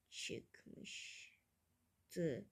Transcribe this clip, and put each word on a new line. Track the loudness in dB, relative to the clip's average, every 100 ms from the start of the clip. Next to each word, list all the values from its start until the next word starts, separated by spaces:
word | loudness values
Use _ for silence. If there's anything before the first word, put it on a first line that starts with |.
| -10
çıkmıştı. | -2 0 0 -4 -16 -12 -8 -6 -4 -6 -8 -12 -16 _ _ _ _ _ _ -6 4 6 6 0